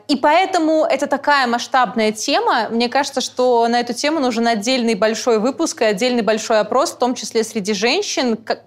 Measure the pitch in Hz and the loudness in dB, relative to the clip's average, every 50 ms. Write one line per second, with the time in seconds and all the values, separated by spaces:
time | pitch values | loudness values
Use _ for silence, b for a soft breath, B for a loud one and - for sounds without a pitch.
0 | - - 294 - - 294 302 349 381 370 370 349 320 311 320 311 302 - 262 277 | -4 -4 -2 0 2 4 4 4 2 2 0 0 0 2 2 2 2 2 0 0
1 | 285 277 285 269 - 294 285 277 262 240 233 240 240 - - 262 247 190 - 233 | -2 -2 -4 -2 0 2 2 2 2 0 0 -2 -2 0 0 2 2 2 0 0
2 | 220 214 214 214 - - 285 370 466 453 330 247 214 - 226 233 240 240 247 269 | 0 0 -2 -2 -2 -2 0 0 0 0 0 0 0 -2 -2 -2 -2 0 0 -2
3 | 285 - - 262 247 - - - 254 254 233 233 233 233 240 240 240 240 226 - | -2 -2 -4 -6 -6 -4 -2 0 2 2 4 4 2 2 2 0 -2 -2 -4 -4
4 | - 294 320 320 262 247 220 226 233 233 233 202 196 247 262 262 226 233 226 185 | -2 -2 0 0 0 0 0 0 0 0 0 0 0 -2 0 0 0 0 0 0
5 | 220 220 226 226 - 254 226 220 202 262 269 - 339 - - - 240 214 208 185 | 0 0 0 -2 0 0 2 2 2 0 -2 -2 -2 -4 -2 0 0 0 2 2
6 | 247 247 247 240 208 226 220 220 - - 226 214 208 214 226 254 311 339 - - | 0 0 0 0 0 0 0 0 0 0 2 2 2 2 0 0 0 0 -2 -2
7 | 254 247 247 - - - - 226 220 226 - 226 185 208 214 185 214 240 285 381 | -2 -2 -2 -4 -6 -4 -2 -2 -2 -2 -4 -6 -4 -4 -2 0 0 0 0 0
8 | 403 - - 330 269 240 220 220 - - 233 - - | -2 -2 -2 -2 0 0 -2 -2 -4 -6 -6 -6 -8